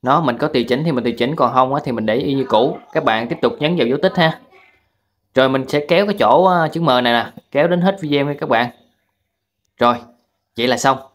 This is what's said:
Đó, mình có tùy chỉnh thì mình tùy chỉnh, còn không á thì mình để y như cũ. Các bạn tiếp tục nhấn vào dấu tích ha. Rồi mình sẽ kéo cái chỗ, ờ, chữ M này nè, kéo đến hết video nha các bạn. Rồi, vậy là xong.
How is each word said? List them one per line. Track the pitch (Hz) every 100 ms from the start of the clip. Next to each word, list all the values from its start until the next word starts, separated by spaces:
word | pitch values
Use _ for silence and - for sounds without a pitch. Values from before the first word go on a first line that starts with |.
Đó, | 127 147
mình | 151 117
có | 151
tùy | 135 117
chỉnh | 127
thì | 165
mình | 127
tùy | 120 117
chỉnh, | 120 160
còn | 123
không | 127 131
á | 139 143
thì |
mình | 117 110
để | 117
y | 139
như | 135 127
cũ. | 110 135 185 -
Các | 160
bạn | 151 110 120
tiếp | 170
tục | 120 -
nhấn | 151 175
vào | 117
dấu | 139
tích | 190 185
ha. | 160 - _ - _ _ _ _ _ _ _
Rồi | - 131
mình | 131 131
sẽ | 147 147
kéo | 170 208
cái | 202
chỗ, | 107 135 185
ờ, | 180 160
chữ | 165
M | 165
này | 123
nè, | 123 117 113 - _
kéo | 143 165
đến | 175
hết | 180 190
video | 156 143 143
nha | 143
các | 156
bạn. | 117 123 - _ _ _ _ _ _ _ _ _ _
Rồi, | 120 117 - _ _ _ _ -
vậy | 123
là | 123
xong. | 135 131 -